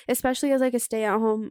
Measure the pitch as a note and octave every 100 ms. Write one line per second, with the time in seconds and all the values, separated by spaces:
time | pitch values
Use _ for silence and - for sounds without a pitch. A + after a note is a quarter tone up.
0 | - B3+ B3+ B3+ D4 C4+ B3+ A#3+ - A3
1 | A3 G3+ A3 A3 G#3+